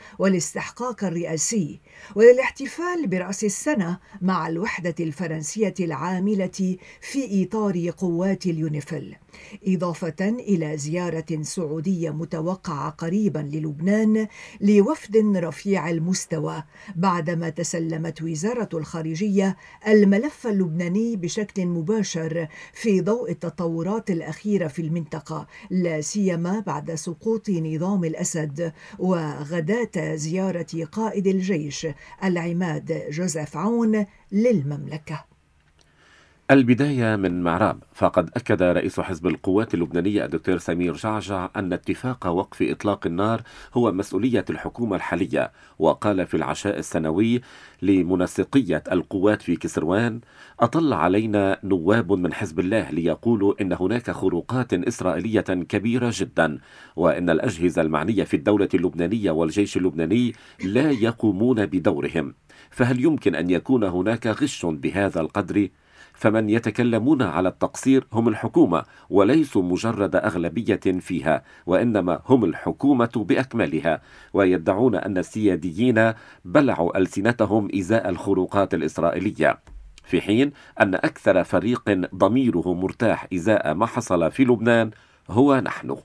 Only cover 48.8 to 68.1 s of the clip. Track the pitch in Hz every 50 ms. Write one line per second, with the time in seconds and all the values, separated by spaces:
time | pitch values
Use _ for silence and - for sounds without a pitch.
48.8 | - - 92 87 - - - 95 90 104 107 - - - 85 - - 85 - -
49.8 | 82 80 92 107 117 117 110 117 - _ - - - - - - 117 120 - 165
50.8 | 165 143 110 80 78 87 95 104 113 110 104 104 98 95 98 - - 95 98 90
51.8 | 78 92 107 117 95 85 101 92 87 82 - - 107 87 78 87 90 92 110 110
52.8 | 87 - 76 85 82 85 78 - - 117 117 104 98 101 95 - 104 92 87 82
53.8 | 90 95 113 123 - - 92 - 98 92 87 85 - - 113 131 123 - 101 90
54.8 | 87 - - - 90 90 78 87 90 113 110 104 87 - 92 92 85 - - 101
55.8 | 95 117 120 123 123 - - - 95 - - - 82 78 71 65 - - - -
56.8 | - - - 80 85 82 - 90 87 87 82 78 - 123 92 80 85 87 78 87
57.8 | 80 78 78 76 80 98 117 95 82 - - 82 69 104 104 101 98 - - 92
58.8 | 85 90 - 82 85 85 110 117 104 92 78 80 82 78 80 104 101 95 - 95
59.8 | 90 90 71 80 82 80 101 123 123 117 - - - - - - - 92 104 127
60.8 | 147 156 139 110 107 117 117 - - 107 92 92 113 127 127 110 98 80 90 90
61.8 | 78 107 82 71 69 67 71 82 71 67 - _ _ _ - - - _ - -
62.8 | 127 120 131 123 127 165 151 - - 101 82 76 85 90 90 85 - - - -
63.8 | 104 92 85 90 92 110 117 120 - 113 104 85 151 - - - - 87 78 69
64.8 | 67 78 76 98 101 95 92 85 78 - - 101 95 85 101 104 101 90 _ _
65.8 | _ _ _ - - - _ - - 113 104 113 110 104 107 117 113 110 104 -
66.8 | 120 120 117 110 110 139 156 127 120 90 73 82 92 92 - - - - - -
67.8 | - 127 135 131 - -